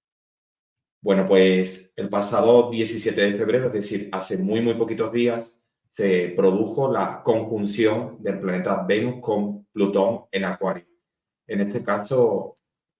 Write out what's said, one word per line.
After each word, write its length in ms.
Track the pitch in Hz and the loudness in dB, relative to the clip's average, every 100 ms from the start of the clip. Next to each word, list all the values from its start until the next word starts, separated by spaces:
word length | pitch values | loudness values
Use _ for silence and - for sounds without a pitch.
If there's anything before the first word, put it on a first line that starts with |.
| _ _ _ _ _ _ _ _ _ _ | _ _ _ _ _ _ _ _ _ _
Bueno, 240 | 101 95 95 | 0 2 4
pues 680 | 95 92 92 92 - - - | 6 6 4 0 -8 -16 -10
el 140 | 101 | -4
pasado 600 | 101 101 113 113 120 120 | -4 0 2 6 6 4
diecisiete 520 | 113 107 113 110 98 | 0 -4 -2 -2 0
de 160 | 101 104 | 0 0
febrero, 300 | 107 123 131 | 0 0 0
es 60 | |
decir, 360 | 107 101 98 - | -4 -4 -6 -6
hace 260 | 92 - 95 | -8 -6 -4
muy, 220 | 95 113 | -2 0
muy 140 | 117 | 0
poquitos 400 | 113 110 110 110 | 0 -2 -2 -2
días, 520 | 120 120 113 - _ _ _ _ | 0 0 0 -8 _ _ _ _
se 400 | - 101 90 87 87 | -2 2 2 0 2
produjo 560 | 95 98 110 - 131 | 2 2 0 0 0
la 320 | 110 92 - | 0 -2 -2
conjunción 920 | 127 110 110 110 101 - 107 117 - - | 0 0 -2 -4 -4 0 2 2 -4 -6
del 160 | 101 92 | -6 -4
planeta 460 | 95 90 101 90 90 | -4 -4 -2 -2 0
Venus 360 | 107 123 120 | 0 0 -4
con 420 | - 104 104 104 - | -2 -2 -2 -6 -10
Plutón 580 | 104 98 101 101 117 - | -2 0 2 2 0 -6
en 140 | 95 | -4
Acuario. 440 | 95 92 95 95 - _ _ _ _ _ - | -4 -4 -4 -6 -10 _ _ _ _ _ -8
En 140 | 104 | -4
este 200 | 101 117 | -2 -2
caso, 760 | 101 104 - 131 117 98 95 - _ _ _ _ | -2 -4 0 2 2 2 -4 -14 _ _ _ _